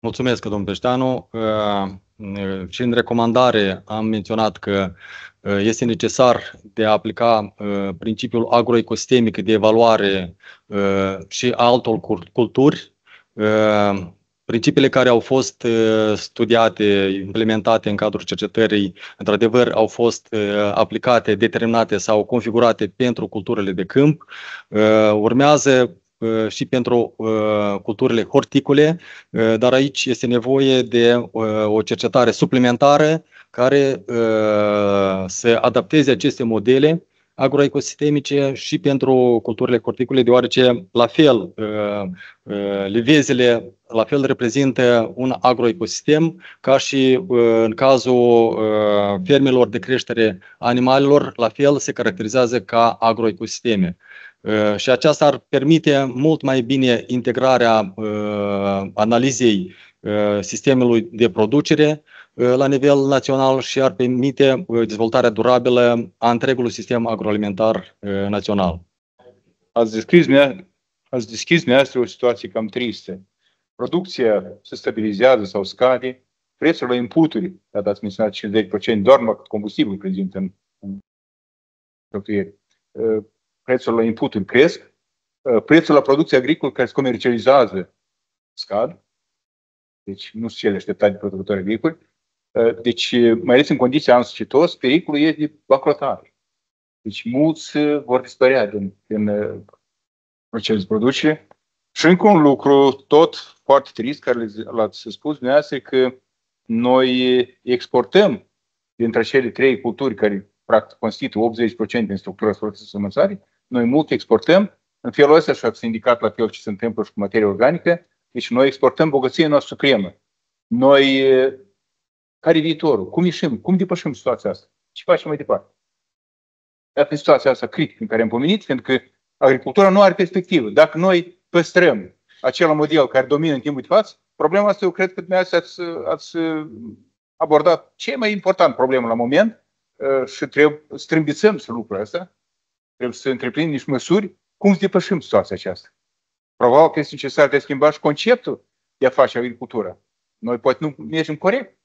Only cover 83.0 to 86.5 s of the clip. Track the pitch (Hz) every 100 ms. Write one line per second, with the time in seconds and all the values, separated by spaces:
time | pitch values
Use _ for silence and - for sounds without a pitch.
83 | 113 110 104 _ _ _ - 127 - 117
84 | 113 110 139 110 95 120 160 - _ _
85 | _ _ _ _ - 117 - 156 160 147
86 | 135 139 151 135 127